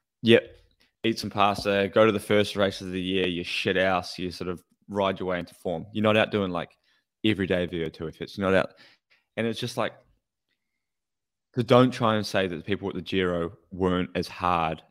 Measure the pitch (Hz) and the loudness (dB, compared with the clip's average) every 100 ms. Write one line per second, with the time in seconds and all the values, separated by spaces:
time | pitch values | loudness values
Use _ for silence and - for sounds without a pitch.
0 | _ _ 113 117 - - _ _ _ _ | _ _ 6 6 4 -10 _ _ _ _
1 | 113 110 104 104 101 101 101 101 98 113 | -4 -4 -4 2 2 2 0 0 2 4
2 | 110 101 - 104 101 101 98 98 95 92 | 4 2 2 2 2 0 -2 -2 -8 -6
3 | 92 95 92 87 90 - 110 90 95 90 | -2 -2 -2 -2 -6 -4 -2 0 2 0
4 | 90 - 90 85 90 87 _ _ - 101 | -4 -8 -8 -8 -8 -8 _ _ -8 -2
5 | 98 95 92 90 87 - 92 85 - 107 | -2 -2 -4 -4 -6 -10 -6 -6 -6 0
6 | 107 107 107 107 95 87 - _ _ _ | 2 4 2 0 -2 -4 -8 _ _ _
7 | _ _ 110 92 92 90 90 87 80 - | _ _ 0 0 0 -2 -2 -4 -6 -8
8 | 80 - - - 95 95 - - - _ | -12 -10 -12 -4 2 2 2 -4 -20 _
9 | _ _ _ - 113 113 123 - 107 - | _ _ _ -6 -4 -4 -6 -4 -6 -8
10 | _ _ _ _ _ _ _ _ _ _ | _ _ _ _ _ _ _ _ _ _
11 | _ _ _ _ _ - 117 123 127 127 | _ _ _ _ _ -4 4 6 6 4
12 | 117 110 101 104 95 82 - 98 95 - | 0 0 0 -2 -2 -4 -4 -4 -4 -8
13 | 87 95 90 87 85 101 _ 90 92 90 | -4 -2 0 -2 -4 -8 _ -2 0 0
14 | 90 87 87 - 90 87 80 78 - | -2 -4 -6 -4 0 0 0 -4 -10